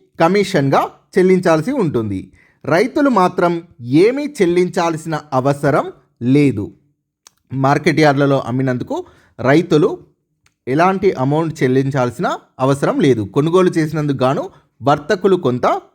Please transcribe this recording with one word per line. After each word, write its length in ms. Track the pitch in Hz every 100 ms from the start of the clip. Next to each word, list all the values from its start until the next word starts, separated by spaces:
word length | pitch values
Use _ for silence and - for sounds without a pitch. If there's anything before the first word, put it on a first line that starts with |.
| _ -
కమిషన్గా 680 | 170 202 190 165 139 165 - - _ -
చెల్లించాల్సి 540 | 185 185 180 160 240
ఉంటుంది. 600 | 285 175 120 110 95 95 _ _ _
రైతులు 460 | - 160 240 302 285
మాత్రం 520 | 220 180 - 175 170 - -
ఏమీ 540 | 120 143 208 269 294 -
చెల్లించాల్సిన 800 | 175 175 180 180 170 156 160 151 -
అవసరం 600 | 131 127 139 147 156 349 - _ _
లేదు. 500 | 120 139 143 104 98 - _ _ _ _ _ _ _
మార్కెట్ 480 | 131 135 147 160 151
యార్డులలో 400 | 151 139 143 135
అమ్మినందుకు 640 | 120 127 135 123 - 302 359 _ _ -
రైతులు 580 | 120 151 180 151 202 359 - _ _ _ _ _ -
ఎలాంటి 440 | 135 180 190 190
అమౌంట్ 500 | 143 131 151 165 151
చెల్లించాల్సిన 760 | 131 131 135 139 123 117 208 330 - -
అవసరం 400 | 131 139 165 269
లేదు. 220 | 156 113
కొనుగోలు 480 | 98 - 156 180 185
చేసినందుకు 460 | 180 156 156 151 131
గాను 340 | 127 165 359 - _ _
వర్తకులు 540 | 120 147 - 202 202 180
కొంత 440 | 135 123 202 370 -